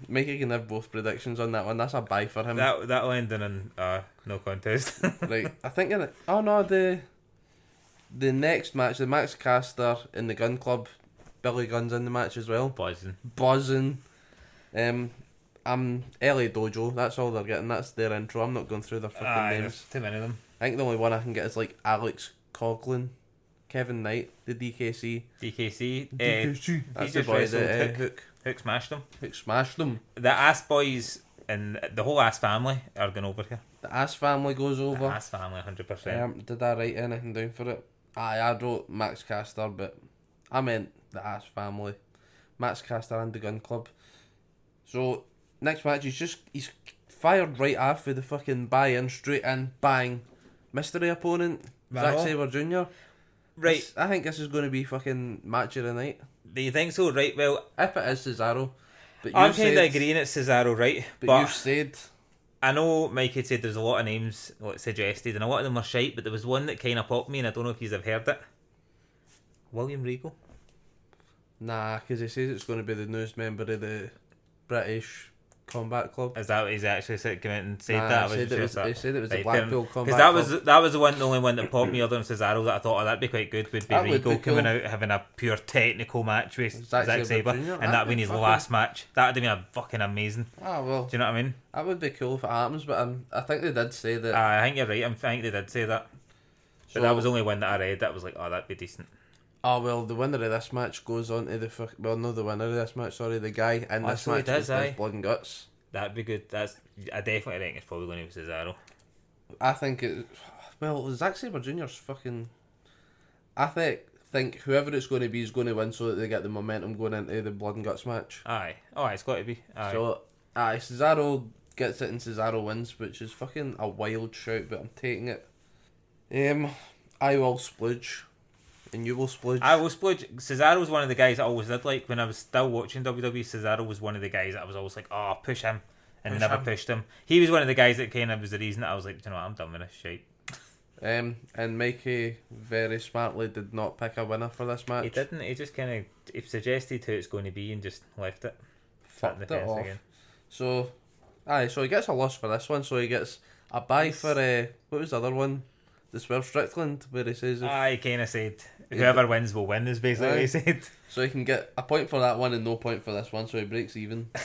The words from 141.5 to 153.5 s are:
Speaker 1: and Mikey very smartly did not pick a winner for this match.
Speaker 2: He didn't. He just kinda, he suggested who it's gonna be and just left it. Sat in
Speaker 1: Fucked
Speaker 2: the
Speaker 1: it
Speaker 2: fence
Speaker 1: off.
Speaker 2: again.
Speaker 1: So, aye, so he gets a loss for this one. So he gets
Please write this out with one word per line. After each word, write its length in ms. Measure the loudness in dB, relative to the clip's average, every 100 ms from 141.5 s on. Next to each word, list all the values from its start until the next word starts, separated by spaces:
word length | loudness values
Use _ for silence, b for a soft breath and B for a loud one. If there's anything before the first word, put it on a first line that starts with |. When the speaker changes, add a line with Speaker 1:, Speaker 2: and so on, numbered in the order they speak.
| -6
Speaker 1:
and 200 | -4 0
Mikey 640 | -2 -2 -4 -2 -2 -6 _
very 480 | -18 -4 -2 0 -4
smartly 480 | -4 -2 -2 -2 -4
did 260 | -6 -8
not 240 | -4 -4 -4
pick 180 | -6 -6
a 80 | -4
winner 240 | -4 -4
for 180 | -6 -6
this 200 | -6 -4
match. 180 | -4 -2
Speaker 2:
He 40 |
didn't. 300 | -4 -4 -6
He 140 | -8 -8
just 180 | -8
kinda, 320 | -8 -6 -6 -8 _ -14
he 100 | -14
suggested 640 | -8 -6 -2 -2 -2 -8
who 100 | -4
it's 120 | -6 -4
gonna 260 | -8 -8
be 220 | -8 -8
and 80 | -8
just 220 | -10 -14 -20 -10
left 300 | -10 -8 -12
it. 100 | -12 b b b _ _
Sat 240 | -4 -4
in 40 | -4
Speaker 1:
Fucked 20 |
Speaker 2:
the 160 | -4 -4
Speaker 1:
it 20 |
Speaker 2:
fence 140 | -2
Speaker 1:
off. 80 | -4
Speaker 2:
again. 200 | -4 -10 -16 b b b b
Speaker 1:
So, 420 | -4 0 0 -2 -8 _ _ -20 _ 0
aye, 200 | 2 2
so 140 | 0
he 60 | 2
gets 220 | 2 2
a 40 |
loss 240 | 2 0 0
for 100 | -2
this 220 | -2 0
one. 140 | -2
So 140 | 0 0
he 80 | 0
gets 320 | 0 -2 -10 b